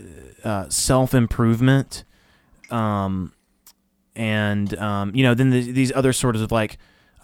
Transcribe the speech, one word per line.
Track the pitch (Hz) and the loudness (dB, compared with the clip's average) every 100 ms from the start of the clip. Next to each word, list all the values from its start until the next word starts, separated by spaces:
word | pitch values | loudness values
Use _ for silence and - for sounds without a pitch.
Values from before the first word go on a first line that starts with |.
| 104 73 65 - | -20 -20 -20 -12
uh, | - 101 82 | -6 -6 -4
self-improvement, | - - 139 165 131 117 - 117 117 131 135 - - - _ _ _ _ _ - | -4 2 2 4 2 0 0 0 4 4 4 0 -10 -18 _ _ _ _ _ -8
um, | 120 110 101 95 95 90 _ _ _ _ _ _ _ _ - | -4 -2 -2 -2 -4 -6 _ _ _ _ _ _ _ _ -6
and, | 110 107 104 101 101 98 | -2 0 0 -2 -4 -4
um, | 104 101 101 113 | -4 -4 -2 2
you | |
know, | 131 | 2
then | 120 131 | 4 4
the, | 127 123 | 2 0
these | 123 127 | 0 0
other | 135 131 | 2 0
sorts | 123 127 110 | 2 0 -2
of, | 110 | -2
like, | 113 110 - _ _ _ _ | -2 -2 -8 _ _ _ _